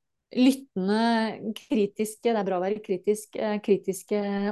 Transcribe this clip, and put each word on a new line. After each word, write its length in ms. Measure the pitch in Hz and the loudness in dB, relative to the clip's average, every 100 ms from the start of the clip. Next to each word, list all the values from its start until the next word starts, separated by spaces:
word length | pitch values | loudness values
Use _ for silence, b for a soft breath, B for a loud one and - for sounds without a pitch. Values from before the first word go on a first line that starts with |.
| _ _ _ - | _ _ _ 4
lyttende, 1160 | 254 262 - - 185 214 233 226 220 - 214 214 | 4 4 -2 -4 0 2 2 2 0 -4 -8 -10
kritiske, 720 | - 220 202 - 214 - 233 | -4 0 0 -2 -6 -2 -2
det 80 | 226 | 0
er 80 | |
bra 140 | 190 185 | 0 0
å 40 | 185 | -2
være 160 | 208 | -4
kritisk, 540 | - 180 - 208 - - | -4 -4 0 -2 -4 -6
eh, 200 | 214 208 | -4 -2
kritiske, 560 | 214 190 190 180 - 208 202 202 202 | 2 0 0 -6 -4 -2 -2 -2 -4